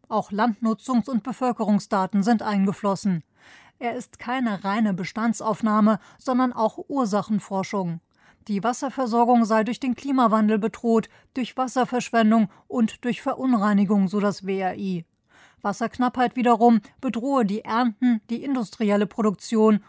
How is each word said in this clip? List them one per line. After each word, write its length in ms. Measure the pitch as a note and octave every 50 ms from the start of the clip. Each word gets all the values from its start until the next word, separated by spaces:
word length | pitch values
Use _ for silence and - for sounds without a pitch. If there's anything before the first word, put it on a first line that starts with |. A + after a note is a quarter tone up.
| _ _
Auch 220 | A#3 G#3+ F#3 -
Landnutzungs- 800 | G#3 G3 A3 B3 G#3 - A#3+ A3+ A3 - - - C4 A#3+ G#3+ -
und 140 | C4+ A3 -
Bevölkerungsdaten 1000 | C4 G#3 - C4 B3+ A#3 - A3+ F#3+ G#3 G3 - - - G3 F#3+ F#3 - G3+ F#3+
sind 180 | A3 A#3+ G#3
eingeflossen. 840 | - A3 G#3 G3 F#3+ G3 F3+ - - G3+ G3 F3 - G3+ F3+ E3 - _ _ _ _ - - - - _ _ _
Er 160 | B3+ A#3+ A#3
ist 240 | B3 - - - -
keine 420 | - A#3 B3 C4 B3+ A3+ G3+ F3 -
reine 320 | G3 G3+ A3+ A3 G#3 F#3+
Bestandsaufnahme, 1040 | E3 F#3 - - A#3 A3 A#3 G#3+ - - A3 G#3+ - - A3 G#3 G#3+ G#3 G#3+ A3 - - - -
sondern 360 | _ - - B3+ B3 B3+ B3+ -
auch 260 | - A3+ A3+ - - -
Ursachenforschung. 1120 | - C#4+ C4+ B3+ G3+ F#3+ G#3 F#3 - A3 G3 - - G3+ F#3+ F#3 - - G3+ F#3 E3+ E3 E3 - _ _ _ _ _ _ _ _
Die 160 | - G#3 G3 E3+
Wasserversorgung 840 | A#3+ B3 - D4 C4 - - C4 A3+ G#3+ A#3+ A#3+ A#3 B3 A#3+ A#3
sei 200 | G3 A3 A3 A3
durch 160 | G#3+ A#3+ -
den 160 | - C4 A#3
Klimawandel 640 | - - C#4 C4+ C4 B3 A3 G3+ A3 G#3+ G#3 A3 G#3+
bedroht, 480 | F#3+ A3 - - - A#3 A3+ A3+ A3 - _ _ _ _ _
durch 220 | C4 B3 - -
Wasserverschwendung 920 | - C4 B3 - B3+ B3 - - B3 - - - A#3 A3 G#3+ A3 A3+ G#3+ - - _ _ -
und 360 | - B3+ A3+ A3 - - -
durch 160 | C4 A#3 -
Verunreinigung, 840 | - B3+ - - B3+ C4 B3 A3 F#3+ G#3+ G#3 G3 G3+ F3+ G#3+ G3+ F#3+
so 140 | F#3 G3 G#3
das 260 | G3 G#3 F#3+ - F#3+
W 140 | F#3 F#3+ F#3+
R 160 | F#3+ F#3 F3+
I. 280 | - G3+ F#3+ F#3 E3+ E3 - _ _ _ _ _ _ - _ _ _ -
Wasserknappheit 720 | G#3 G3 - A#3+ G#3+ - - B3 B3 - C4 B3+ A#3 -
wiederum 440 | B3+ A3+ A#3+ A#3+ G3+ A3+ A#3+ A#3 G#3+ - - _ _
bedrohe 440 | - C4 G3+ A#3 G#3+ C#4 C#4 C4 A#3
die 200 | F#3 G3+ G#3+ -
Ernten, 560 | - A3 A#3 B3+ A#3+ G#3 - B3+ B3 A#3+ G#3+ - -
die 140 | A#3 A#3 -
industrielle 640 | C#4 C#4 B3+ A3+ - - - A3+ G3+ G3+ G#3 G#3 G3+
Produktion 720 | - - G#3+ G#3+ F#3+ - - - A#3 A3 G#3+ A3 G#3+ G3+ -